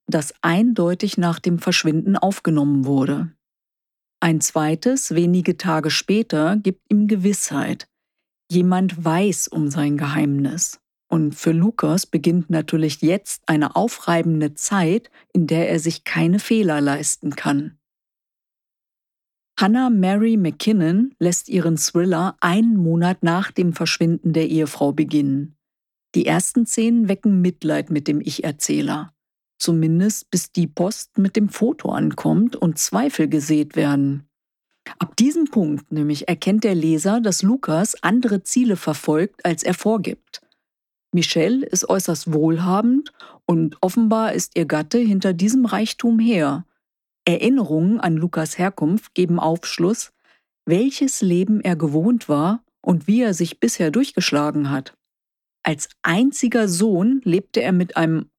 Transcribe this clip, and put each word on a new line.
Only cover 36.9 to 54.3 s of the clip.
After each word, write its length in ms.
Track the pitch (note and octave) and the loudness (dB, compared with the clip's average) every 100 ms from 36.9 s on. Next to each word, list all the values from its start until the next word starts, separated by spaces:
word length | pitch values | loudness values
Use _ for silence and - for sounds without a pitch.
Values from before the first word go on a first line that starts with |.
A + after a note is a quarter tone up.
| D#3 F#3+ A#3 | 2 0 0
dass 240 | A3 E3+ | 0 0
Lukas 580 | F#3+ C4 - D#3 G#3+ - | 2 0 0 0 -2 -2
andere 400 | E3 A#3 B3 G3+ | 0 2 2 -2
Ziele 320 | - B3 B3 | 0 0 2
verfolgt, 680 | F#3 - D3+ - D3+ G3 _ | 0 -2 -4 0 0 0 _
als 180 | F3+ E3 | -4 -2
er 120 | - | -2
vorgibt. 640 | F3+ G#3 A3 - - _ - _ _ _ _ _ _ _ | -2 0 -2 -2 -8 _ -20 _ _ _ _ _ _ _
Michelle 500 | F3 D#3+ E3+ E3+ B3+ | -2 0 2 2 0
ist 240 | - - - | 0 -2 0
äußerst 440 | F#3+ F3+ D#3+ - | 0 0 -4 -2
wohlhabend 800 | D#3 D#3+ E3 F3+ F#3+ A#3 C4+ D4+ - - - - | 0 2 2 0 2 2 0 -2 -12 -20 -10 -2
und 300 | E3 D#3+ - | 0 0 -2
offenbar 500 | F#3 A#3 A3 A3 A3 | -2 2 2 2 0
ist 240 | F3 - F3 | -2 -4 -4
ihr 100 | D3+ | -2
Gatte 320 | D3+ D3+ A#3 | -2 0 0
hinter 340 | A3+ G3 F#3+ | 2 2 0
diesem 320 | F3 G3+ C4 | 0 2 2
Reichtum 540 | A#3 G3 A3 - A#3 A3+ | 2 0 -4 -2 0 2
her. 480 | A3+ G3 C#3+ D3+ - _ _ _ _ _ | 2 2 0 -2 -8 _ _ _ _ _
Erinnerungen 760 | - E3+ A3 C4+ E3+ D#3 F3+ A3+ | -2 0 2 2 0 0 0 0
an 160 | F3+ D#3+ | 0 -2
Lukas 420 | F3 E3 D#3 - | -2 -4 -6 -2
Herkunft 560 | F#3 - D3+ G#3 - | -4 -2 -2 -2 -4
geben 240 | - F3+ E3+ | -2 0 0
Aufschluss, 720 | D#3+ E3 - - E3+ A#3 - _ _ _ _ _ - | 0 -2 -4 -2 0 -2 -6 _ _ _ _ _ -2
welches 540 | F3 C4+ - C4+ - | 0 0 0 -2 0
Leben 400 | F#3+ F3 F#3+ G#3+ | 0 2 2 0
er 160 | F#3+ E3 | 0 -2
gewohnt 520 | D#3 D3+ F#3+ A#3+ - | 0 0 0 0 0
war 360 | D3 E3+ A#3 _ _ | 0 0 -2 _ _
und 260 | - F3 E3 | -2 -2 2
wie 140 | A3 | 0
er 120 | A#3 | 2
sich 280 | E3+ E3+ - | 0 -4 -2
bisher 320 | A#3 - E3 | -2 0 0
durchgeschlagen 800 | G#3+ C#4 - - | 0 -2 -2 -2